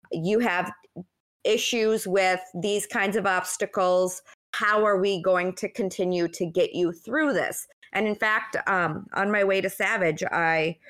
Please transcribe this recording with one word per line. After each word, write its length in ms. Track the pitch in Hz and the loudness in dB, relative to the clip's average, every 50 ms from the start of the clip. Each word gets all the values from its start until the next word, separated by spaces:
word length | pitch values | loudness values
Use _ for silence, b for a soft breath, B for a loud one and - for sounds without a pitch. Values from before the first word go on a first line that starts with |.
| _ - | _ -8
You 280 | - 170 160 185 214 226 | -6 -4 0 2 2 2
have 300 | 240 208 175 180 180 202 - - _ - - 170 180 _ _ _ _ _ _ _ - | 2 2 0 0 -2 -4 -8 -14 _ -20 -18 -18 -18 _ _ _ _ _ _ _ 0
issues 640 | 202 220 240 - - 247 226 214 220 220 220 - | 0 0 2 0 0 0 2 2 2 2 0 0
with 340 | 190 180 196 185 185 185 180 185 - - | 0 2 2 4 2 2 0 -4 -8 -10
these 320 | 175 170 202 208 202 196 | -6 -2 -2 -2 -2 -2
kinds 300 | - - 226 196 202 196 | -2 -2 -2 0 0 0
of 100 | 226 190 | 0 0
obstacles. 960 | 202 185 180 180 - - - 202 - - 208 185 180 180 180 185 185 185 - _ B B B _ - | 2 0 0 -2 -4 -4 -4 -6 -4 0 0 2 4 4 4 2 2 -2 -8 _ B B B _ -10
How 320 | - - 220 208 214 214 214 | -6 -2 0 2 2 4 4
are 140 | 208 202 185 | 4 2 2
we 240 | 190 202 196 175 | 2 2 0 0
going 320 | 165 190 185 180 180 185 180 | 2 2 2 2 2 -2 -4
to 140 | - - - | -4 -8 -6
continue 600 | - - 196 185 - - 185 180 180 175 170 170 | -4 -4 -4 -4 -2 -2 -2 0 0 0 0 -2
to 160 | 170 - 185 | -2 -4 -4
get 300 | 165 165 180 170 - - | -2 0 0 0 0 0
you 180 | 175 180 160 | 0 0 0
through 400 | 165 - - 220 240 311 311 285 | -2 -4 -8 -4 -2 0 0 2
this?" 340 | 226 170 131 - - - - _ _ _ B B B | 0 0 -2 -2 -6 -8 -12 _ _ _ B B B
And 120 | 202 220 | -2 0
in 80 | 214 208 | 0 0
fact, 420 | 208 226 214 214 220 - - - - - | 0 0 0 0 0 -2 -4 -6 -4 -2
um, 400 | - 196 180 175 160 156 - 196 - | 0 0 0 0 0 -2 -6 -10 -6
on 180 | - - 196 208 | -4 -2 0 0
my 140 | 214 208 196 | 2 2 2
way 160 | 196 190 196 | 2 2 2
to 80 | 185 190 | 0 -2
Savage, 540 | - - 202 196 226 208 180 160 160 - 185 | -2 -2 -2 0 0 2 2 0 0 0 -4
I 540 | - - 170 170 165 160 160 156 165 165 B B | -2 0 0 2 2 2 2 0 -2 -2 B B